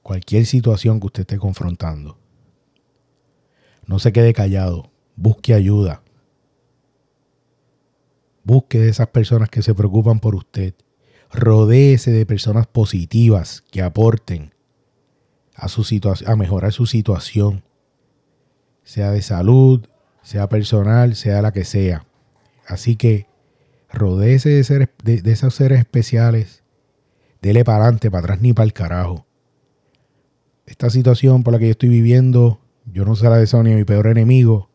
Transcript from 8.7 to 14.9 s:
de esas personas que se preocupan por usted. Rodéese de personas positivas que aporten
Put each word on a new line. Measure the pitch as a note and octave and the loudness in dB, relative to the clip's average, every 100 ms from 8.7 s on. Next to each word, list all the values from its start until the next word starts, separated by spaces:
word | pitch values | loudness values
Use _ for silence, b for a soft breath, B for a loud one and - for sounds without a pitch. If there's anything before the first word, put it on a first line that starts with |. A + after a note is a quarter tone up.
| A#2 | 0
de | A2+ | 0
esas | G#2+ A2+ | 0 -2
personas | A#2+ G#2+ A#2+ A2 | -2 0 0 -2
que | - | -4
se | G#2+ | -2
preocupan | G2 G#2 G#2 A2 A2 | -2 0 0 0 0
por | A2 F#2+ | -2 -6
usted. | - - F#2 - _ _ b b b | -8 -8 -8 -10 _ _ b b b
Rodéese | - A#2 A2 G#2+ B2 C#3 B2+ - | -2 2 4 4 4 4 4 2
de | A2+ G2+ | -2 -2
personas | G#2 A2 G#2+ A#2 | -4 -2 -2 -2
positivas | - G#2 F#2+ E2 A2+ A#2 G2+ D#2+ - _ | -2 -2 -4 -4 2 4 2 -2 -16 _
que | G2 | -8
aporten | F2+ E2 A2+ A2 - E2+ D2 _ _ _ _ | -6 0 0 0 -6 -12 -12 _ _ _ _